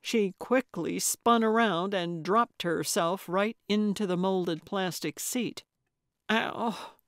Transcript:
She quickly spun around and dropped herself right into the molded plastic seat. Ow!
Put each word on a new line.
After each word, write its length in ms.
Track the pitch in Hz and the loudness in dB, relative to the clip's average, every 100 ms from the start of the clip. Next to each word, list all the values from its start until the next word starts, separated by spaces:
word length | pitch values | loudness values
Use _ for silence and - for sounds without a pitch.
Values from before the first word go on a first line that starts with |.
She 320 | - 233 202 - | 0 2 2 -2
quickly 600 | - 254 - - 160 175 | 0 0 0 -6 -4 -2
spun 440 | - - - 233 | -2 0 2 4
around 520 | 220 220 233 170 190 | 4 4 2 2 0
and 300 | 196 170 170 | -2 -2 -4
dropped 380 | 156 214 233 _ | 0 2 2 _
herself 640 | 175 165 160 - 170 190 - | -2 -2 0 0 0 -2 -2
right 280 | 185 208 226 _ | 0 0 -4 _
into 380 | 208 214 190 208 | 2 2 0 0
the 100 | 180 | 2
molded 480 | 190 190 180 160 | 2 2 0 -4
plastic 540 | - 202 185 160 156 - | -4 -4 -2 -2 -6 -6
seat. 460 | - 254 202 - _ _ _ _ _ _ _ | -6 -2 -4 -6 _ _ _ _ _ _ _
Ow! 640 | 220 - - 226 180 - - | 0 0 -4 -4 -4 -12 -18